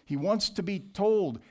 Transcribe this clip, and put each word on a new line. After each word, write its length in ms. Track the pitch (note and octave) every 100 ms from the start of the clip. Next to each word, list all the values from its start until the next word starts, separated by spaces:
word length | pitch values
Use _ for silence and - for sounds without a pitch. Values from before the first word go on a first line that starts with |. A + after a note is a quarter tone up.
| -
He 100 | C#3+
wants 340 | F3 A3 -
to 120 | -
be 160 | F3+ G3
told 600 | - - G#3 A3 E3 A2+ -